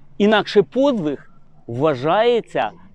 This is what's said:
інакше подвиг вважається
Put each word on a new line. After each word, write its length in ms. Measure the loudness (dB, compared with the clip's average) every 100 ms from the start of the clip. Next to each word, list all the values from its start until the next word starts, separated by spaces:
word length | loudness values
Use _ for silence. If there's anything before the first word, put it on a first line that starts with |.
| -12 -2
інакше 440 | 2 2 2 0
подвиг 680 | 0 2 0 0 -4 -6 -10 -20 -20 -20 -12
вважається 1040 | -2 -2 -2 0 0 2 0 -2 -4 -6 -8 -20